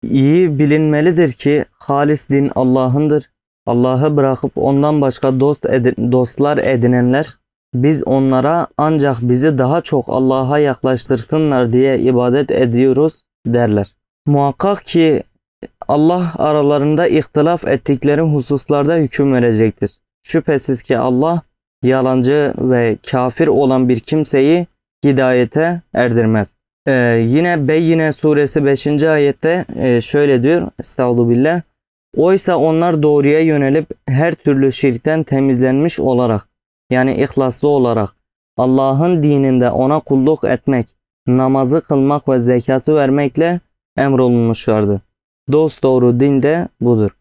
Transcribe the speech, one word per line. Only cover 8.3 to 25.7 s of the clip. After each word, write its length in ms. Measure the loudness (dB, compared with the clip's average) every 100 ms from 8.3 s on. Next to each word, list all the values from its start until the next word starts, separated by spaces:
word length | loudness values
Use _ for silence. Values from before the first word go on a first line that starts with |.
| 0 0 -2 -4 -2
ancak 400 | -2 0 0 -2
bizi 380 | 0 0 0 0
daha 220 | 0 -2
çok 240 | -2 -4 -2
Allah'a 500 | -2 0 0 0 0
yaklaştırsınlar 1120 | 0 -2 -2 -4 -2 -4 -2 -2 0 0 0
diye 260 | 2 2 0
ibadet 520 | 0 0 0 0 0
ediyoruz 720 | 0 0 2 2 2 0 -2 _ _ -4
derler." 420 | -2 0 0 -4 _ _ _ -2
Muhakkak 580 | 0 0 -2 -4 -4
ki 380 | -2 0 2 0 -4 _ _ _ -20 _ -4
Allah 440 | 0 2 0 -4 -2
aralarında 680 | -2 0 0 0 0 0 0
ihtilaf 600 | 0 -2 -2 0 -2 -2
ettikleri 520 | -4 -2 -2 0 0
hususlarda 760 | 0 -2 -2 -6 -2 -2 0
hüküm 380 | 0 -2 0 0
verecektir. 580 | 2 2 2 0 -2 -8 _ _ _
Şüphesiz 600 | -6 -4 -2 -4 -2 -6
ki 160 | -2 -2
Allah 440 | 0 0 0 -2 -6 _ _ _
yalancı 720 | -2 0 0 0 0 0 0 -2
ve 380 | -2 0 0 -2 -4
kafir 380 | -4 -4 -2 0
olan 400 | 2 2 0 0
bir 120 | -2
kimseyi 680 | -2 -4 0 0 2 0 -2 _ _ _
hidayete 760 | -2 0 2 0 0 -2 -2